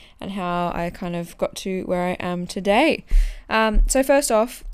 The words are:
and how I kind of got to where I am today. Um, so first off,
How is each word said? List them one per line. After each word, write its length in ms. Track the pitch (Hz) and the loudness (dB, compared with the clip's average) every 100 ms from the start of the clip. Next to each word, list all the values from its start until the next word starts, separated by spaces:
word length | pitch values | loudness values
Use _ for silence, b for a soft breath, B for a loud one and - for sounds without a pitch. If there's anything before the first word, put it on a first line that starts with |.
| B - | B -16
and 120 | - | -12
how 380 | 196 180 175 175 | -6 -4 -2 -2
I 160 | - 170 | -2 -6
kind 260 | - 180 175 | -6 -6 -6
of 180 | 170 - | -8 -6
got 180 | 190 - | -6 -4
to 260 | 196 185 | -6 -6
where 200 | - 180 | -2 -2
I 80 | 180 - | -2 -4
am 260 | 180 180 175 | -6 -6 -6
today. 600 | 202 190 208 311 - - B B B - | -4 2 4 4 0 2 B B B -4
Um, 400 | 220 220 214 - | 0 2 4 4
so 140 | 262 | 2
first 280 | 269 277 285 | 4 4 4
off, 340 | 220 240 - - | 2 0 -4 -16